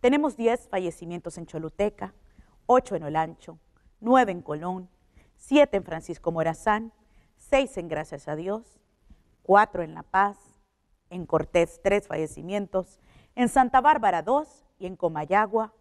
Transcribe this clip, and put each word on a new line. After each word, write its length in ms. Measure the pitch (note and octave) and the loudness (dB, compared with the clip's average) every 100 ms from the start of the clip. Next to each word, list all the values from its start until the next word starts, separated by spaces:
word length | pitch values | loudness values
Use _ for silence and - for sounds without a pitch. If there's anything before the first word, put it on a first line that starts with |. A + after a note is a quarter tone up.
tenemos 360 | B3 C#4+ D4+ A#3 | 2 2 -2 -2
diez 320 | A3+ A#3 - | -2 -2 -4
fallecimientos 680 | G3 F#3 - E3+ F3 E3+ - | -6 -6 -8 -12 -12 -12 -14
en 100 | E3 | -12
Choluteca, 680 | D#3+ D#3+ - G#3 - F#3+ _ _ _ - _ - | -12 -12 -4 -4 -4 -16 _ _ _ -20 _ 2
ocho 280 | B3+ B3+ | 2 2
en 80 | F#3 | -8
Olancho, 560 | D3+ D#3 D#3+ E3 - E3 _ _ _ _ | -4 -2 -4 -8 -20 -20 _ _ _ _
nueve 320 | A3 B3+ A3+ | 2 4 4
en 80 | F3 | -2
Colón, 480 | - D3+ F3 F#3 F3+ _ _ _ _ | -8 -8 -6 -8 -12 _ _ _ _
siete 420 | _ - F#3 F#3 G3 | _ 2 4 4 2
en 60 | |
Francisco 460 | - E3 - E3 - | -4 -12 -10 -6 -4
Morazán, 640 | E3 D#3+ D#3+ - G#3+ A3+ _ _ _ _ _ | -2 -2 0 0 0 -2 _ _ _ _ _
seis 400 | - C4+ C4+ G3 | 0 2 2 -4
en 120 | E3+ | -6
Gracias 400 | D#3 D#3 C#3+ - | -6 -8 -12 -8
a 80 | D#3 | -8
Dios, 440 | F3 G#3+ A#3 _ _ _ _ - _ _ | -6 -8 -10 _ _ _ _ -20 _ _
cuatro 400 | - G3 G#3+ F3 | 4 4 4 -2
en 120 | D#3+ | -10
La 100 | D#3+ | -12
Paz, 340 | - F#3+ G3+ G3+ _ _ _ _ _ _ _ | -4 0 0 -2 _ _ _ _ _ _ _
en 160 | F3+ E3 | -12 -2
Cortés 540 | D#3+ D#3+ F3 E3+ - | -2 0 0 0 -2
tres 240 | G3 G3+ G3+ | 0 0 -2
fallecimientos, 960 | D#3 D#3 - E3 G3+ G3+ F#3+ F3+ _ _ _ _ | -6 -6 -10 -8 -8 -4 -6 -6 _ _ _ _
en 160 | - B3 | -2 0
Santa 320 | C4+ B3 C4 | 2 4 4
Bárbara 400 | C4 D4+ G#3+ F3 | 4 4 2 0
dos 420 | D#3 C#4 D#4 _ _ _ | 0 -2 -2 _ _ _
y 80 | F#3 | -12
en 100 | F#3 | -4
Comayagua 760 | E3+ D#3 D3+ G3 G#3+ A3 G#3+ _ | -4 -4 0 0 2 -2 -4 _